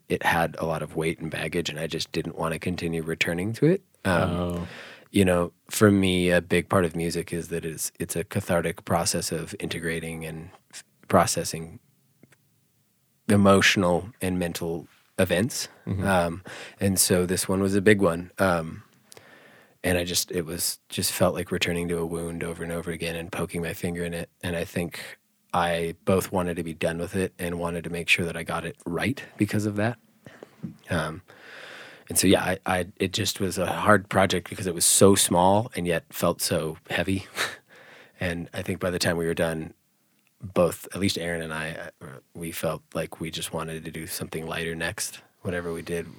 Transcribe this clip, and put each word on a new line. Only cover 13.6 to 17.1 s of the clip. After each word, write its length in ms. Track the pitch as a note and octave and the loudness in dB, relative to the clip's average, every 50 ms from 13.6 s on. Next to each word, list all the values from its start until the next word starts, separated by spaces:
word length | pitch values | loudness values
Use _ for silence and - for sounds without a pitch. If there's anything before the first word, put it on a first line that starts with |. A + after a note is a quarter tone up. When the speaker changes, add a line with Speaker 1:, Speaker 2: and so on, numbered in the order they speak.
| F#2 - - A2 F#2+ F2+ F2+ D#2+ F2+ G2+ - _ | 8 6 4 4 4 4 4 2 0 -4 -8 _
Speaker 1:
and 160 | - F#2 F#2 F2+ | -4 -2 0 0
mental 480 | F2+ F2 E2 - F#2 E2 E2 E2 C#2+ - _ _ _ _ _ - | -2 -2 -2 -4 -4 -4 -4 -6 -8 -12 _ _ _ _ _ 0
events. 500 | F#2+ F#2 F2+ E2+ G#2 C#3 - - - - - - - - | 2 2 4 2 2 0 -2 -6 -8 -10 -12 -10 -6 -4
Speaker 2:
Mm-hmm. 180 | G#2 F#2+ F#2+ G2 | -2 0 0 2
Speaker 1:
Um, 360 | G2 F2+ E2+ E2+ E2 F2 - - - - - - - - | 2 2 2 0 -2 -6 -10 -14 -14 -14 -14 -16 -6 -2
and 200 | - G2 F#2+ F2+ | 0 2 2 4
so 260 | - - | 4 4